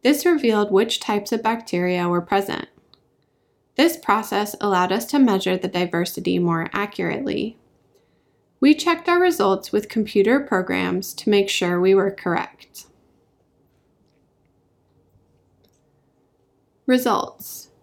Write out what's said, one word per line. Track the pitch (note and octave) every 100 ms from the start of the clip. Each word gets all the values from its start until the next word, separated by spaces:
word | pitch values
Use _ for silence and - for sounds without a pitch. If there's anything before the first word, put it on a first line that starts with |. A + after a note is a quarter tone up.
This | A#3+ D4 F4
revealed | D#4+ A#3+ G#3+ G#3
which | F#3+ A3+ -
types | - G#3 G3+
of | A3+
bacteria | A3 A3+ A#3 F3 F3+ F3+ F3
were | F3
present. | F3 G3 G3 - - _ _ _ _ _ _ _ _ _ _ -
This | D#4+ E4
process | - G#3 G#3+ G3+ G#3 -
allowed | G#3 F#3 F3+
us | G3 A#3
to | C#4+
measure | B3+ F#3+ F#3+ F#3
the | F#3
diversity | F3+ F3+ E3+ F3 - F3+ F3+
more | F3 E3 E3
accurately. | - G3+ - F3 C#3+ C#4 - G#3+ A3+ _ _ _ _ _ _ _ _ _ _
We | C4+
checked | D4+ F4 E4 F4
our | F4
results | F4+ E4 G#3 F#3+ -
with | G#3 G#3
computer | - G#3+ G#3 G3 C4+
programs | C#4+ F#3+ F#3 F#3 F3+ F3+ G3
to | - -
make | G3+ G3
sure | - F3+ F3
we | F#3
were | F#3+ F#3+
correct. | G3 - E3+ - _ - - - _ _ _ _ _ _ _ _ _ _ _ _ _ _ _ _ _ _ _ _ _ _ _ _ _ _ _ _ _ _ _ _ _ _ _ _ _ _ _ -
Results. | B3+ B3 G#3+ - - - - - _